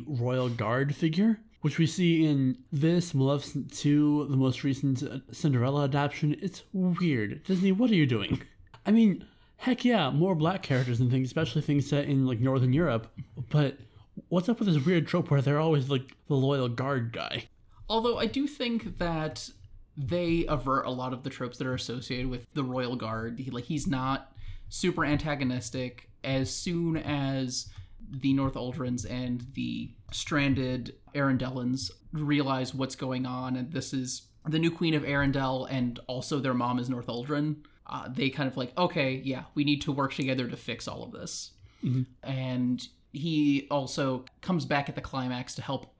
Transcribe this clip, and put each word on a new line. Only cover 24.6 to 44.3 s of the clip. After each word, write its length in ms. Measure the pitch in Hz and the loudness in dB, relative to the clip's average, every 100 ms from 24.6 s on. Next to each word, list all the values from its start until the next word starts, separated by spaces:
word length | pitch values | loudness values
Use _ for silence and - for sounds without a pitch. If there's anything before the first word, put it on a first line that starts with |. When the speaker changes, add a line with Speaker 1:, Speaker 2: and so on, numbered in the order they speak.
| - | -10
Speaker 2:
super 340 | - 180 170 | -2 0 2
antagonistic. 1040 | 147 147 151 143 131 127 - 131 123 - - - | 2 2 0 -2 0 -2 -4 -6 -6 -8 -20 -10
As 300 | 135 135 131 | -2 0 0
soon 440 | - 185 170 170 160 | -2 -2 0 0 0
as 720 | - 147 135 135 127 127 - - - - - | -2 -2 0 0 -2 -4 -8 -14 -18 -16 -12
the 240 | 135 135 | -2 2
North 200 | 139 135 | 2 2
Uldrins 560 | 131 123 127 127 123 - | -2 -6 -4 -4 -4 -4
and 340 | 123 123 123 - 127 | -6 -4 -4 -6 -6
the 340 | 120 117 113 - - | -4 -4 -8 -14 -12
stranded 800 | - - 151 139 131 127 127 117 - - 143 | -8 -2 0 2 2 0 -4 -6 -14 -8 -2
Arendellans 760 | 139 127 127 131 123 131 - - - | 2 2 0 -4 -2 -2 -4 -12 -10
realize 600 | 156 147 143 135 131 127 131 | -4 2 2 2 0 -2 -4
what's 200 | 131 - | -4 -4
going 300 | 131 127 127 | -4 -2 -4
on, 300 | 127 127 127 | -4 -4 -4
and 160 | 127 | -4
this 220 | 131 - | -6 -4
is 300 | 135 127 - - _ 156 | -4 -4 -8 -10 _ -2
the 120 | 160 | 0
new 100 | 165 | 0
Queen 220 | 165 170 | 2 2
of 100 | 151 | 2
Arendelle 640 | 139 143 139 139 135 131 - | 0 2 2 2 0 -2 -2
and 300 | 131 123 117 - | -2 -2 -4 -6
also 320 | 127 - 147 | -6 -2 -2
their 140 | 131 | 0
mom 260 | 123 120 123 | 0 0 0
is 100 | 127 | -2
North 180 | 123 117 | -4 -4
Uldrin, 480 | 117 147 147 151 151 - _ - | -6 -2 -2 0 -2 -8 _ -12
uh, 200 | 135 107 | -10 -8
they 200 | 127 135 | -2 -2
kind 180 | 135 135 | 0 -2
of 80 | 131 | -2
like, 200 | 120 - | -6 0
"Okay, 440 | 180 160 135 131 | 0 2 0 0
yeah, 200 | 135 123 - 147 | -4 -6 -6 -2
we 80 | |
need 180 | 143 143 | 0 0
to 80 | 151 | 0
work 220 | 139 135 | 0 -2
together 340 | - 135 131 120 | -2 -2 0 -2
to 100 | - | -6
fix 300 | - 113 - | -10 -8 -8
all 160 | 120 | -10
of 80 | 117 | -12
this." 400 | - - - - _ - - | -12 -10 -10 -12 _ -20 -8
Speaker 1:
Mm-hmm. 180 | - 127 127 - | -2 -2 -2 -8
Speaker 2:
And 640 | - 131 131 127 123 123 - _ _ | -8 -6 -4 -2 0 -2 -6 _ _
he 540 | 139 165 156 147 139 - | -6 -2 2 4 2 0
also 540 | 143 131 - 135 127 - | -4 -2 -2 -2 -2 -6